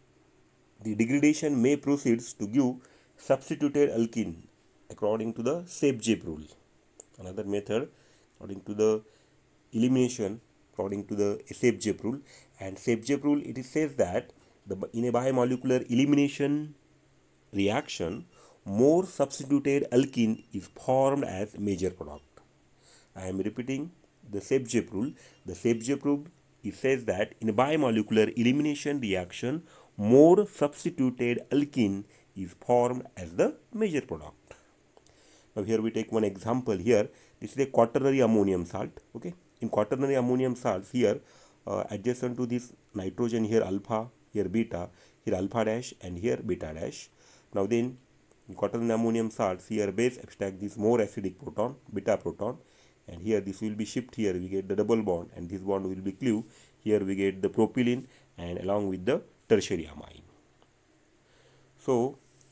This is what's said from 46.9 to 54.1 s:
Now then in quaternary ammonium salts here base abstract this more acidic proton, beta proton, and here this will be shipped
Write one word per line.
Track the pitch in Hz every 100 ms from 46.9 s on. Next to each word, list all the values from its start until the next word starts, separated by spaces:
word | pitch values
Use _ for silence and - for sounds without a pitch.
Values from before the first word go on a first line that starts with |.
| - - _ - - _
Now | 101 98
then | 117 127 127 _ _ _ _ -
in |
quaternary | 92 123 117 117
ammonium | 113 113 113 110
salts | - 101 92 -
here | 107 101
base | 95 127 127
abstract | - - 98 95
this | 101 110
more | 104 120
acidic | 101 - 95 90
proton, | - - 120 139 -
beta | 104 113 98
proton, | 87 - 107 147 _ _ _ _ -
and | 85
here | 104 104
this | 98 95
will | 107
be | 107
shipped | 107 131 120